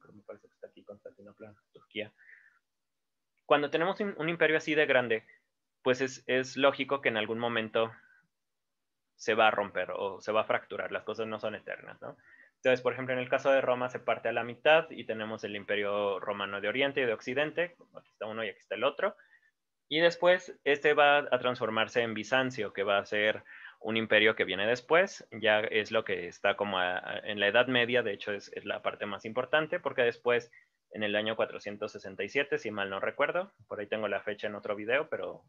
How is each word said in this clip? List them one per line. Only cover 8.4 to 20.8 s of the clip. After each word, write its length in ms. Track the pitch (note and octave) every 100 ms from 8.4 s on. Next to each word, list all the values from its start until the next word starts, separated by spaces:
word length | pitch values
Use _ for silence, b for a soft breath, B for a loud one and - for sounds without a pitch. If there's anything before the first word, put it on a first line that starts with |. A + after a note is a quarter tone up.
| _ _ _ _ _ _ _ -
se 200 | - A2
va 140 | A2
a 20 |
romper 400 | G#2 G2 F#2 F2+
o 280 | F#2 G2 F#2
se 120 | -
va 100 | G#2+
a 40 | G#2+
fracturar, 460 | A#2 - G2 F#2
las 120 | G2
cosas 240 | - G#2+ A2
no 120 | G#2+
son 140 | A2
eternas, 480 | G2+ - G2+ G#2 G#2+
¿no? 160 | A2+ - b b b _
Entonces, 260 | C3 B2+
por 120 | B2+
ejemplo, 200 | A#2 B2+
en 60 | B2+
el 100 | B2
caso 220 | C3 C#3
de 100 | C3+
Roma 280 | C3 B2 B2+
se 100 | B2
parte 300 | - A2+ A2+
a 40 |
la 100 | A#2
mitad 460 | A#2 A#2 D3+ D#3+ E3
y 160 | B2+ A#2
tenemos 380 | A2 A2 A2
el 120 | G#2+ G#2
Imperio 640 | G2 G#2 G2+ G2+ G2+ F#2+
Romano 400 | - G2+ G2 G2+
de 80 | G2+
Oriente 340 | A#2+ C#3 C#3
y 40 | B2+
de 80 |
Occidente, 640 | G#2+ - B2+ D3+ D#3+ E3+ - - -
aquí 140 | -
está 160 | - G#2+
uno 180 | A2
y 60 | A2
aquí 100 | -
está 160 | - G2
el 80 |
otro, 320 | B2+ C#3+ G3 - b b b _ _ _ -
y 120 | D3+
después 580 | E3+ E3+ F3 F3+ - -
este 300 | C#3+ C#3+